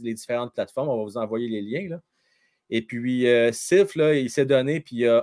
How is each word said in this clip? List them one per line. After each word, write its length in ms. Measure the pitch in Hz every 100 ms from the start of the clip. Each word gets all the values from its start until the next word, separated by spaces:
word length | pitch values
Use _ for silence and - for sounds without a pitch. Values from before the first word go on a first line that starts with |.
les 120 | 117
différentes 400 | 113 - 120 120
plateformes. 360 | - 98 - 147
On 80 | 120
va 60 |
vous 140 | 107 110
envoyer 300 | 107 113 117
les 140 | 107
liens, 260 | 101 135 190
là. 120 | 170 - _ _ _ _ _ _
Et 120 | 113
puis, 460 | 113 120 123 127 123
euh, 240 | 120 117
Sylph, 420 | 113 - 185 196 160
là, 180 | 151
il 160 | 147 127
s'est 160 | - 135
donné, 360 | 135 131 160
puis, 240 | - 120 117
euh, 160 | 117